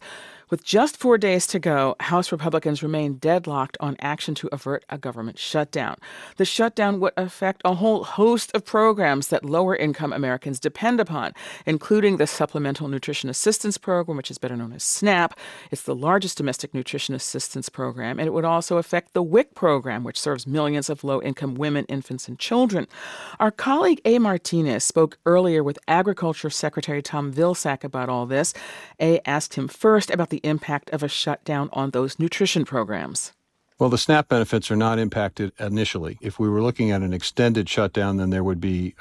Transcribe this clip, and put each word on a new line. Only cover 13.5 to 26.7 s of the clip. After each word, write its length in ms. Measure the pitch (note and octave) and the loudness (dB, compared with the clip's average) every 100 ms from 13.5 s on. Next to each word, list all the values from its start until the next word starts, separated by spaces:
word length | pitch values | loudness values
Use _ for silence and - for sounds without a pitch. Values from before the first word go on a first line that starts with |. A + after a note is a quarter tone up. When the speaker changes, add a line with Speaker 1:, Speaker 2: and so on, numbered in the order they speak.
| G#3+ G#3 - | 0 -2 -4
Speaker 1:
Program, 400 | - F3 E3+ C#3+ | -2 -2 -2 -6
which 120 | - | -8
is 80 | C#3 | -8
better 200 | B2+ A#2+ | -6 -6
known 160 | A#2 | -8
as 100 | C3+ | -8
snap. 560 | - - G3 F3+ E3+ - - - - | -4 0 2 4 2 -2 -16 -18 -12
It's 140 | C#3+ | -8
the 120 | - C3 | -4 -2
largest 420 | D3 G3 F#3+ - | 2 2 0 -4
domestic 360 | C#3+ B2+ C#3 | -4 -4 -6
nutrition 420 | C3 B2 C#3+ - C3 | -6 -6 -6 -6 -6
assistance 540 | - C3 - C3+ - | -6 -6 -6 -8 -10
program, 500 | - B2+ B2 A#2 - | -6 -6 -6 -6 -2
and 80 | D#3+ | -2
it 40 | |
would 120 | E3 | 0
also 340 | E3 E3+ - E3+ | 2 0 2 -2
affect 360 | - F3 - | 0 -4 -2
the 100 | F3+ | -2
wic 320 | E3+ G#3+ D4 - | 4 4 2 2
program, 480 | A3+ C#3 B2+ A2 | 2 2 0 -6
which 160 | A#2 - | -6 -4
serves 260 | D3+ C3+ C#3 | -4 -4 -2
millions 440 | D3+ D3 D3 C#3+ | -2 0 0 -2
of 160 | C#3+ C#3 | -6 -2
low-income 500 | C3+ C#3 C3 C#3 B2+ | -2 -2 -6 -6 -4
women, 300 | D3+ D3 - | -2 -2 -2
infants, 420 | C#3 - B2+ - | -6 -6 -10 -10
and 100 | B2+ | -10
children. 500 | - A#3+ B3+ F3+ - - - - - - | 0 2 4 2 -4 -10 -16 -14 -14 0
Our 120 | G#3+ | 0
colleague 500 | - C4+ D4 F#4 D#4+ | 2 0 4 4 4
A 160 | A3+ A#3+ | 4 4
Martinez 640 | G#3+ F3+ - E3+ D3+ - | 4 2 0 0 2 0
spoke 340 | - E3 D#3 - E3+ | 2 4 2 2 4
earlier 380 | F3 F#3 D#3+ | 6 6 4
with 160 | C#3+ C#3+ - | 2 -4 2
Agriculture 640 | E3 F#3+ F#3+ E3 D#3 D#3 | 2 2 0 -2 -2 -6
Secretary 520 | - D3+ | -4 -4